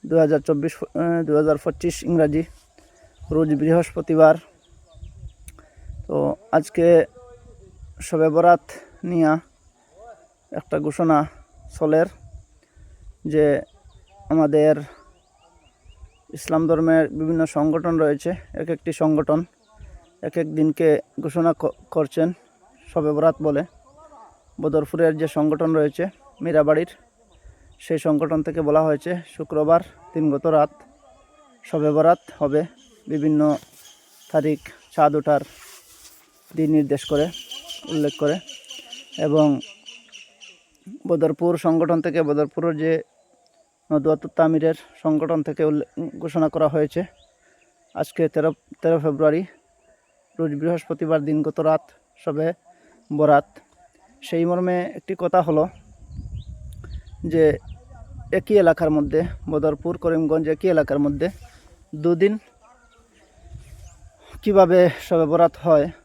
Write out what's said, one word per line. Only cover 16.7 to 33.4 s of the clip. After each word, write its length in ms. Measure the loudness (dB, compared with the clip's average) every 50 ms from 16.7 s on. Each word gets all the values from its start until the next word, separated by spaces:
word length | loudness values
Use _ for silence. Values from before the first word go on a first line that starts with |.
| 2 2 2 2 2 2 2 0 -2 -6
বিভিন্ন 240 | -4 -2 0 -2 -2 -2 -2
সংগঠন 380 | -2 0 0 0 -2 -2 -2 0 0 2
রয়েছে, 280 | 0 0 -2 -4 -6 -6 -8 -10 -16 -12 -10
এক 80 | -6 -6
একটি 200 | -6 -6 _ -8 -4
সংগঠন 460 | -2 0 2 2 2 2 0 0 -2 -2 -6 _ _ _ _ _ _ -20 -20 -20 -20 _ _ _ _ -12
এক 120 | -8 -4
এক 120 | -4 -6 -4 -2 0
দিনকে 300 | 0 0 0 2 2 2 2 2 0 _ _ -10
ঘোষণা 300 | -10 -6 -4 0 0 0 0 _
ক-, 160 | -4 -6 -6 _ -20 _ -4
করছেন 340 | -4 -2 -2 0 -2 -2 -2 -2 _ _ _ _ _ _ _ _ _ _ -6
শবে 220 | -4 -2 -2 0 0
বরাত 240 | 2 2 2 2 2 -2
বলে। 160 | -2 -2 -2 -4 -6 _ -20 _ _ _ -20 -20 -20 -20 -20 -20 -20 _ _ _ _ _ -6
বদরপুরের 540 | -6 -2 -2 -2 -2 -2 -2 0 0 0 2 0
যে 60 | -4 -4
সংগঠন 420 | -2 -2 0 0 0 -2 -2 0 0 0
রয়েছে 260 | 0 0 -2 -4 -8 -8 -8 _ _ -20 _ _
মীরাবাড়ির, 500 | -8 -2 2 2 2 4 2 0 0 -6 -10 _ _ _ _ _ _ _ _ _ _ -20 -20 _ _ _ -20 _ -8
সেই 180 | -6 -6 -2 0
সংগঠন 320 | 0 0 0 0 -2 -2 -4 -4
থেকে 180 | -4 -4 -4 -2 2
বলা 140 | 2 2 2
হয়েছে 260 | 2 0 -2 -2 -6 -8 -8 -8 -14 -14
শুক্রবার 460 | -14 -12 -6 -2 -2 2 4 4 2 2 -2 -20 _ -20 -10
দিনগত 340 | -6 -2 0 0 0 0 0
রাত 260 | 2 2 2 2 2 -2 -12 -20 _ _ _ _ -20 -20 _ _ _ _ _ _ _ _ _ _
শবে 260 | -8 -6 -2 -2 0 2
বরাত 260 | 2 4 4 4 2 _ -20 -10 -6
হবে, 220 | -4 -2 0 -2 -2 -2 -10 _ _ _ _ _ _
বিভিন্ন 340 | -8 -6 -4 -2 0 0 2